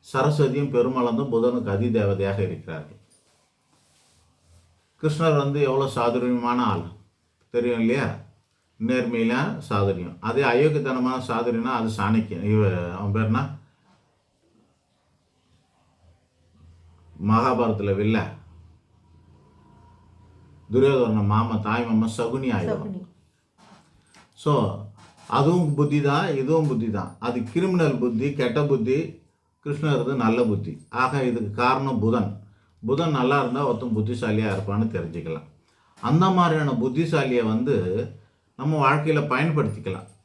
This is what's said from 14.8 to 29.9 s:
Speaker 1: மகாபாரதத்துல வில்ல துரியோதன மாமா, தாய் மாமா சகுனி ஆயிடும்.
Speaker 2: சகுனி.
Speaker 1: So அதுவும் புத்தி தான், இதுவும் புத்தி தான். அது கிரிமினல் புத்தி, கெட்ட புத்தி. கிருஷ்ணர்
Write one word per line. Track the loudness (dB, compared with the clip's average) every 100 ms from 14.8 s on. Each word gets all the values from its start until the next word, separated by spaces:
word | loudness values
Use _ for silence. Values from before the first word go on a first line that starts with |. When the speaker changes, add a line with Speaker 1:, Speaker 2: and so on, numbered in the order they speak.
| _ _ _ _ _ _ _ _ _ _ _ _ _ _ _ _ _ _ -20 -20 -20 _ _ -6 2
Speaker 1:
மகாபாரதத்துல | 4 4 2 0 0 0 0
வில்ல | 0 0 -4 -12 -20 -20 -20 _ _ _ _ _ _ -20 _ _ _ -20 -20 -20 _ -20 -20 -20 -20 -20 0
துரியோதன | 4 4 4 2 2 4
மாமா, | 2 2 -2 0
தாய் | -2 2
மாமா | 2 2 -2
சகுனி | -4 -2 -2 -2
ஆயிடும். | -2 -4
Speaker 2:
சகுனி. | -6 -10 -14 _ _ _ _ _ -20 -20 _ _ _ -20 _ -6
Speaker 1:
So | 0 2 2 -4 -12 -18 -20 _ -4 2
அதுவும் | 4 4 2 2
புத்தி | 2 2
தான், | 2 2 0 -2
இதுவும் | 2 2 2
புத்தி | 0 -2 -2
தான். | -6 -6
அது | -6 -4 -4
கிரிமினல் | -2 0 2 2 2
புத்தி, | -2 0 -2 0
கெட்ட | 0 0 2
புத்தி. | 0 2 0 -2 -12 _ _ _ _ -8
கிருஷ்ணர் | -2 0